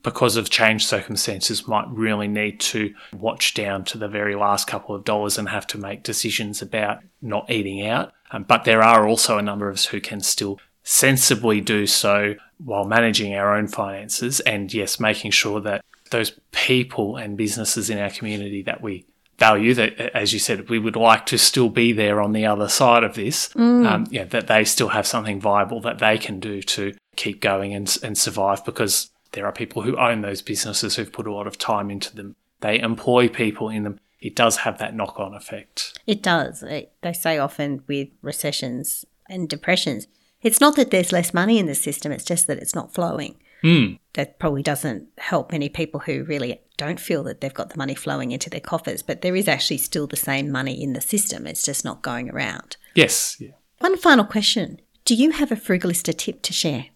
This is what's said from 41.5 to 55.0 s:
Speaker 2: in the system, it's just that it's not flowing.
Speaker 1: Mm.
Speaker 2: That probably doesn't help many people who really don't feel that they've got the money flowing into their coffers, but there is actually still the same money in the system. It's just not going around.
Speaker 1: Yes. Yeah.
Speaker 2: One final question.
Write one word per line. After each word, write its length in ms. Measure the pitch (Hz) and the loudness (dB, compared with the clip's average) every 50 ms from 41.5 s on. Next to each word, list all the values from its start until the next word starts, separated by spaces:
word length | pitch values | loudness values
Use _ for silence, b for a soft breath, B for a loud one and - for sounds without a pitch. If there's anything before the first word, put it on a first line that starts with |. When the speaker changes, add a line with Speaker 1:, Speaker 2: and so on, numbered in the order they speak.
| 233 220 | 4 4
Speaker 2:
in 80 | 190 | 4
the 80 | 156 135 | 2 -2
system, 380 | - - 147 143 - - 151 | -2 -4 -4 -6 -4 -4 -6
it's 120 | 139 - - | -6 -6 -4
just 220 | - 175 170 - | -2 0 0 0
that 120 | - 143 - | 0 -2 -4
it's 160 | - - - | -4 -6 -6
not 200 | 160 - - - | -6 -8 -6 -4
flowing. 420 | - 175 170 - 151 143 - - _ b b b b - | -4 -2 -2 -2 -4 -6 -10 -12 _ b b b b 4
Speaker 1:
Mm. 340 | 160 175 156 117 92 - - _ _ - | 6 6 6 4 2 -2 -10 _ _ -6
Speaker 2:
That 260 | - 139 - _ _ | -6 -6 -6 _ _
probably 220 | - 156 143 139 | -2 -2 -2 0
doesn't 460 | 143 151 147 135 - 147 113 - - _ _ - | 0 -2 -2 -2 -4 -6 -6 -6 -10 _ _ -12
help 340 | - - 190 151 127 - | -6 -2 -2 -2 -2 -2
many 160 | 170 151 143 143 | -4 -4 -4 -4
people 320 | - - 160 156 - 147 | -4 -4 -6 -4 -6 -8
who 240 | - - 143 135 135 | -6 -6 -6 -6 -4
really 360 | 160 151 143 123 123 - - _ _ _ | -4 -4 -4 -4 -6 -6 -10 _ _ _
don't 220 | - 147 151 180 - | -8 -6 -6 -8 -8
feel 240 | - - - 190 | -4 -4 -2 -2
that 180 | - 131 - _ | -2 -6 -8 _
they've 140 | - 135 - | -8 -8 -6
got 160 | - - - | -8 -10 -8
the 80 | - 160 | -8 -8
money 160 | 135 135 139 | -6 -6 -8
flowing 380 | - - 151 143 139 127 123 | -8 -6 -6 -4 -4 -4 -6
into 180 | 123 - - 165 | -6 -6 -8 -8
their 100 | - - | -10 -12
coffers, 420 | - - 180 165 - - - - | -6 -4 -6 -4 -4 -6 -8 -8
but 200 | - - 151 - | -6 -8 -8 -4
there 140 | - 180 180 | -2 0 0
is 100 | 190 196 | 0 2
actually 320 | 190 147 135 - - 151 131 | 2 0 0 0 -2 -2 -2
still 300 | - - - 151 147 143 | -4 -4 -4 -4 -4 -4
the 80 | - | -6
same 340 | - - 147 135 139 139 147 | -6 -4 -2 -2 -2 -2 -2
money 320 | 139 127 135 135 131 - | -2 -4 -4 -4 -6 -6
in 120 | 147 139 123 | -6 -6 -4
the 60 | 123 | -4
system. 460 | - - - 202 - - - - - | -4 -2 -2 -2 -2 -2 -6 -8 -10
It's 160 | 78 - - | -10 -6 -4
just 220 | - - 139 - - | -4 -4 -4 -4 -6
not 180 | - - - | -6 -8 -8
going 260 | - 135 120 120 123 123 | -8 -6 -6 -6 -8 -8
around. 480 | - 143 135 101 - - - _ - b b b b | -6 -6 -6 -6 -6 -10 -14 _ -20 b b b b
Speaker 1:
Yes. 400 | 165 143 - - - - - - _ | 4 4 4 4 -2 -2 -4 -6 _
Yeah. 140 | - 110 - _ _ _ _ _ | -16 -18 -18 _ _ _ _ _
Speaker 2:
One 180 | - 370 381 | 0 0 0
final 280 | 359 - 349 285 240 202 | 4 6 8 8 8 6
question. 560 | 214 - 214 208 - - 226 170 - 185 - _ _ _ _ | 2 -2 0 0 0 0 0 -4 -6 -8 -16 _ _ _ _